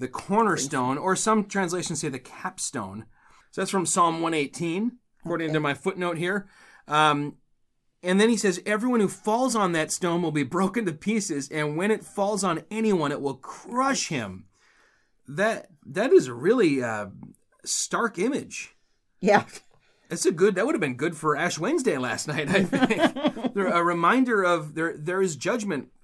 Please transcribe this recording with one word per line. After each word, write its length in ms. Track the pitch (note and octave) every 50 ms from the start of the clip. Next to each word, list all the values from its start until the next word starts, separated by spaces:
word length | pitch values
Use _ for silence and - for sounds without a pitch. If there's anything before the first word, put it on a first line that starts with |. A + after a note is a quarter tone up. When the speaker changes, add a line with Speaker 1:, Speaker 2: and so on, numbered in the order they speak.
Speaker 1:
the 80 | B2 B2+
cornerstone, 920 | - - - - G3 A3 A3+ G#3 E3 C#3+ C3 C#3 C#3+ C3+ B2 B2+ C3+ D3
or 160 | D#3 F#3+ F#3
some 280 | F3+ - A3 A3 G#3+ G3+
translations 540 | G#3 - G3+ F#3+ E3+ F3+ F3+ D#3 - E3+ D3+
say 80 | - D3+
the 100 | C3 C3
capstone. 880 | - - - - - F#3+ - - - - - B2+ G#2 F#2+ G2 A2 A2+ - _ _ _ _ _ _ _ _
So 100 | - -
that's 100 | F#3+ F#3+
from 160 | - F#3+ E3+
Psalm 340 | - - F#3+ F3 E3 E3 D#3+
one 140 | E3 E3 E3
eighteen, 640 | D#3 C#3+ C3+ - - E3+ E3+ E3 F#3+ A3 B3 - - _ _ _ _ -
according 240 | E3+ E3+ E3 E3 D#3+
to 60 | D#3 D#3
Speaker 2:
Okay. 40 |
Speaker 1:
my 120 | D3+ C#3+ C#3
footnote 440 | - - F#3+ F#3 F3+ F3+ F3 E3+ E3+
here. 300 | F3 F3+ G3 G#3 G3 - _ - - - - - _
Um, 500 | - D3 D3+ D#3 D3+ C#3+ C#3+ D3 D3 - - _ _ _ _ _ _ _ _ _ _ _ _
and 180 | - F3+ F#3 G3
then 80 | G#3+ A#3
he 80 | A#3+
says, 260 | G3+ G#3+ G3+ F3 F3+ -
"Everyone 360 | G3+ G#3 F#3 A3 B3+ B3 A#3
who 80 | G3+ F#3
falls 480 | - - - G#3+ G#3+ A#3 C4 C4 A#3+
on 160 | A3 G3+ F3+
that 180 | E3+ D#3+ D#3 D#3
stone 320 | - - F#3 F3 E3+ F3
will 80 | F3 D#3+
be 100 | D3+ D3+ C#3+
broken 400 | B2 F3 F3+ F#3+ F#3+ F#3+ A#3+ A3
to 60 | F3
pieces, 560 | D3+ D3+ - G#3 A3 A3 G3 - D#3+ C#3+ C3+ -
and 260 | - D#3 D3+ D3 D3
when 140 | D#3+ F#3 G#3
it 140 | A3 G3+ -
falls 400 | - - G#3 G3 G3+ G#3+ F#3+ G3
on 180 | F#3 E3 D#3+ - -
anyone, 400 | G#3 A3 A3+ A3 G3 E3+ D3+ C#3+
it 80 | D3 B2+
will 140 | C3+ C#3 C3+
crush 720 | - - - - - - - A#3+ B3 C4 C#4 C4 - - -
him." 360 | E3+ C3 A2 G2 F#2 F#2+ - - _ _ _ _ _ _ _ _ _ _ _ _ _ _ _
That, 420 | - C#3+ D#3+ G3 A3+ G#3 - - - _ _ _
that 280 | - C#3 F3 A3 C#4
is 140 | F#4+ F4+ -
a 60 | B2+
really, 500 | A#2+ A#2+ C3 F#3 B3 C4 G3+ D#3+ C#3 C3+
uh, 260 | B2 A#2 A2 G#2 G#2 F#2+ G2 - - - - _ _ _ _ _ -
stark 540 | - - - - - - F3+ A#3 A3+ - E3+
image. 560 | F#3 A#3+ D4 - - - - - - - - _ _ _ _ _ _ _ _ _
Speaker 2:
Yeah. 240 | - F#3 G3+ - - - - - - _ _ _ _ _ _ _ _ _
Speaker 1:
It's 140 | E3 - -
a 80 | E4+
good, 220 | F#3+ D#3 F3+ G#3+ F#3+
that 100 | F3+ G#3
would 100 | C#4 D#4+
have 60 | B3
been 160 | E3+ C3 B2+
good 200 | B2 D3 E3+ D#3+ -
for 180 | D#3 D#3 D3
Ash 220 | C#3 E3 - - D3
Wednesday 400 | E3 G#3+ D#4+ F4 B3+ A#3 D#3+ C3
last 300 | B2+ A#2+ A2+ - - D#3
night, 200 | C#3+ D#3+ D3+ D3+
I 160 | F#3 G3 F#3+
think. 880 | - - C4+ C4 - A3 A#3+ D#4+ - - C4+ D4 D4 - A3 - A#3
Speaker 2:
<laughs> 20 | -
Speaker 1:
There, 120 | G3+ F#3+
a 160 | F3+ E3 E3+
reminder 600 | E3+ F3 F3 E3+ E3 F3 G#3+ C4 C4 B3 A#3 G3+
of 320 | F#3 F3 F3 E3 D3+ D3+ D3+
there, 200 | D#3+ E3 E3 -
there 240 | - D3+ E3+ F3+ F#3+
is 140 | F#3+ F#3 D3+
judgment, 520 | A#2+ - F3+ A#3 B3 G#3 G3 E3+ C3+ - - _ _